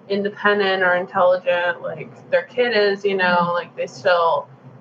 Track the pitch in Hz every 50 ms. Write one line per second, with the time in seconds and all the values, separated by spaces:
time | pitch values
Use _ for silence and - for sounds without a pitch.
0 | - - 202 202 196 202 - - - 202 202 202 196 190 190 190 190 180 180 180
1 | 190 190 - 196 180 180 185 180 180 180 175 175 175 175 170 - - 175 165 156
2 | - - - - - - 185 170 170 - - 247 247 247 220 208 208 202 196 196
3 | 202 202 190 190 185 180 180 175 175 175 175 175 165 165 - 131 131 139 - -
4 | - 185 175 170 170 - - - - - - - - - - -